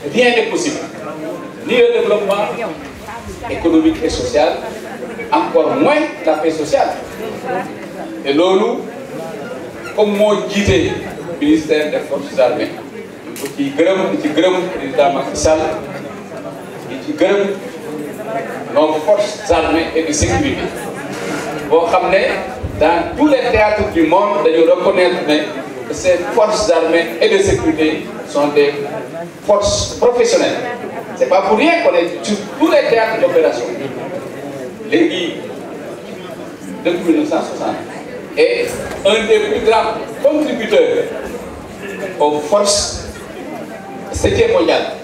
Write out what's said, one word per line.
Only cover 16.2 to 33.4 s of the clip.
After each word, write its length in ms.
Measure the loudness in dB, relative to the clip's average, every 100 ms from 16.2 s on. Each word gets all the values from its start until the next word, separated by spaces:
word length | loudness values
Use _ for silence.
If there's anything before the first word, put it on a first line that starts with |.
| -12 -12 -12 -12 -14 -14 -12
di 60 | -10 -8
ci 80 | 0
gërëm 300 | 2 2 0 -4 -8 -12 -10 -10 -10 -10 -8 -6 -6 -10 -2 0
nos 180 | 2 0
forces 480 | 2 2 2 -4 0
armées 360 | 2 2 0 0 -2
et 80 |
de 100 | 0
sécurité. 500 | 0 0 2 0 -2 -6 -6 -10 -10 -10 -8 -6 -6 -6 -8 2
Boo 160 | 2 4
xam 220 | 2 4
ne 100 | 2 2 -2 -6 -8 -8 0
dans 360 | 2 2 0 2
tous 100 | 4
les 160 | 4 2
théâtres 400 | 4 4 2 0
du 100 | 2
monde, 400 | 4 4 4 2 4
dañu 180 | 6 6
reconnaître 580 | 6 4 4 4 2 2
ne 100 | 0 0 -6 -10 -10 -8
que 60 |
ces 260 | -2 2 2 2
forces 360 | 2 2 2 2
armées 460 | 4 4 2 0 0
et 100 | 2
de 80 | 4
sécurité 680 | 4 2 2 2 2 0 -6 -10 -4
sont 180 | 0 2
des 240 | 4 4 2 -6 -8 -10 -10 -12 -8 2
forces 520 | 4 4 0 -4 2
professionnelles. 560 | 2 4 4 4 2 0 -6 -8 -8 -10 -10 -2
C'est 100 | 2
pas 140 | 2
pour 160 | 4 4
rien 240 | 4 4
qu'on 100 | 4 2
est 280 | 0 -4
sur 140 | -4 -4 -4 0
tous 120 | 4
les 180 | 4 4
théâtres 300 | 2 2 2
d'opération. 440 | 4 4